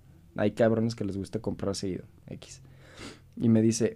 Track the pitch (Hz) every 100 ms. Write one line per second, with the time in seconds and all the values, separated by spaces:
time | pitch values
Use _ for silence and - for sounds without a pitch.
0 | - - - - 104 104 113 110 113 113
1 | 101 98 95 110 - - 101 95 98 90
2 | - - - - - - - - - -
3 | - - - - 117 113 110 113 110